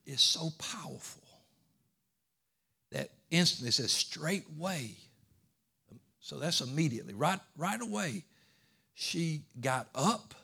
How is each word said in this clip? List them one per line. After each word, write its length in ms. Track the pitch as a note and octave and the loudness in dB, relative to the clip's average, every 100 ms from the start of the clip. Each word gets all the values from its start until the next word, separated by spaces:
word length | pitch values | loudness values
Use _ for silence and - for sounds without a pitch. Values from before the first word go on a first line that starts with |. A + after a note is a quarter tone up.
| - | -8
is 160 | C3 | 2
so 300 | - - D#3+ D#3 | 4 4 -2 -4
powerful 640 | - A#3 D3+ C3 - - - - _ _ _ _ _ _ _ _ _ _ _ _ _ _ _ | -8 -8 -8 -10 -12 -14 -20 -20 _ _ _ _ _ _ _ _ _ _ _ _ _ _ _
that 180 | C#2 - - _ | -6 -6 -10 _
instantly, 380 | E3 E3 - A#2+ | 6 6 4 0
it 40 | |
says, 180 | B2 A2+ | 2 2
"Straightway." 1040 | - - E3 D3+ G3 - D#3 F#3 E3+ A2+ - - _ _ _ _ _ _ _ _ - - _ | 2 0 -2 -2 -2 -4 -8 -4 -4 -6 -10 -20 _ _ _ _ _ _ _ _ -20 -20 _
So 180 | - - | -12 -4
that's 240 | D#3 E3 | 0 0
immediately. 520 | B2+ C#3+ D#3+ A2+ - | 2 2 2 0 -6
Right, 260 | G#2 D#3 F#3+ - - | 0 2 2 -4 -4
right 260 | F3 A3+ | -2 -2
away, 440 | A#3 G#3 F3 E3 - _ _ _ _ _ _ | -2 -2 -2 -4 -8 _ _ _ _ _ _
she 520 | - - E3 E3 D3+ - B2+ | -8 -4 0 0 -2 -6 -4
got 280 | C3 B2+ A2+ - | 0 0 -2 2
up 400 | E3+ A3 - - | 2 2 -4 -20